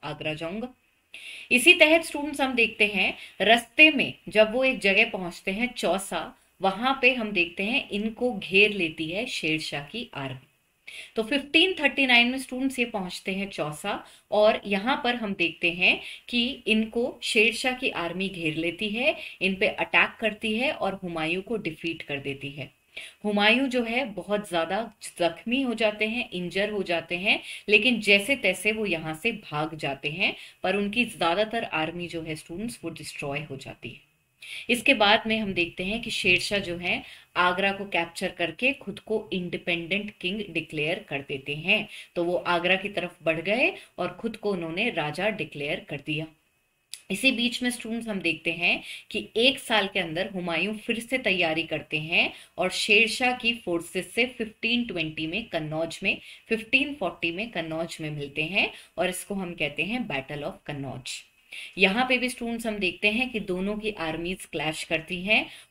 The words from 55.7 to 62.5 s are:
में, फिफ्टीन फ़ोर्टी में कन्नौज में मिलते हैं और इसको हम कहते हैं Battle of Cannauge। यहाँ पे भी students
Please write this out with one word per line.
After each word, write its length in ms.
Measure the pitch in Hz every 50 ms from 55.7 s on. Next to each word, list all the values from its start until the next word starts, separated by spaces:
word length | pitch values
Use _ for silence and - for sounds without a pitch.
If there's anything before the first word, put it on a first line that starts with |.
| 156 160 165 160 - - 190
में, 180 | 196 - - - - - - _ -
फिफ्टीन 440 | 226 220 220 - 262 262 294 294 277
फ़ोर्टी 380 | - 190 175 - - 180 170
में 180 | 165 190 226 233
कन्नौज 460 | - 170 165 160 160 160 175 165 - -
में 80 | 156 151
मिलते 340 | 151 147 143 143 - 156 156
हैं 280 | 170 190 220 311 427 - - - _ -
और 120 | - 180 185
इसको 260 | 180 - - - 202
हम 180 | 196 185 175 175
कहते 300 | 170 156 143 147 151 165
हैं 240 | 196 240 254 214
Battle 360 | - 143 135 - - 147 143 143
of 100 | 180 190 - -
Cannauge। 580 | - 143 139 139 127 113 131 - - - - - _ _ _ _ - - - - - -
यहाँ 280 | 180 190 190 196 247 254 254
पे 80 | 254
भी 120 | 233 254 247
students 360 | - - 233 233